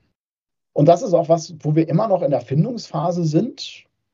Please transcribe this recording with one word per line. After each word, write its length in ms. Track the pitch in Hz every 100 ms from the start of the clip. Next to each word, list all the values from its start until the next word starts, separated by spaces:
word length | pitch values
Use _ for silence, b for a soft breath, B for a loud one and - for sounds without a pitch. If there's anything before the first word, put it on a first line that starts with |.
| _ _ _ _ _ _ _
Und 140 | - 151
das 160 | 175
ist 120 | 240
auch 140 | 170 156
was, 260 | 165 - 165
wo 140 | 151
wir 140 | 151 160
immer 180 | 180 220
noch 160 | 180
in 80 | -
der 100 | 131
Findungsphase 840 | - 139 214 233 - 160 170 175
sind, 600 | 165 156 233 - - - _ _ _